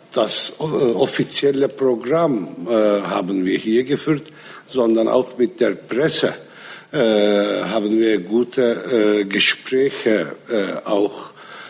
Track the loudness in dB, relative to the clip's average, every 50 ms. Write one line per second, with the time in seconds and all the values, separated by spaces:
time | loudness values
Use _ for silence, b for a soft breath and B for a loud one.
0 | -16 -6 -2 -2 0 0 0 -2 -2 -4 -6 -6 -6 -4 -2 0 0 2 2 2
1 | 0 0 0 -2 -2 -2 -2 0 0 2 2 2 0 -2 -2 0 0 0 0 0
2 | -2 -2 0 2 2 2 0 -2 -4 -6 -10 -10 -4 0 2 2 4 4 2 2
3 | 0 -2 -4 -4 -4 -2 -2 -2 0 0 0 -2 0 0 2 2 2 0 -2 -2
4 | -2 -2 -2 -2 -4 -12 B B B B B B B B -2 0 2 2 2 2
5 | 2 2 2 2 0 0 -2 0 0 0 0 0 0 0 0 -2 -6 -6 -2 0
6 | 0 0 0 0 0 0 -2 -4 -14 B B B B B B B B B -2 0
7 | 2 4 4 4 4 4 4 2 2 0 -2 -2 -2 -2 -2 -2 0 0 2 2
8 | 2 2 2 0 -2 0 0 0 0 0 0 0 2 2 0 -2 -2 0 2 2
9 | 4 4 4 2 0 0 0 2 2 2 0 -2 -4 -2 0 2 2 0 0 0
10 | 0 2 2 2 0 -4 -8 -14 -10 -6 -4 -4 -2 -4 -6 -6 -4 -2 0 0
11 | 0 0 -2 -6 -16 -18 -18 B B B B B B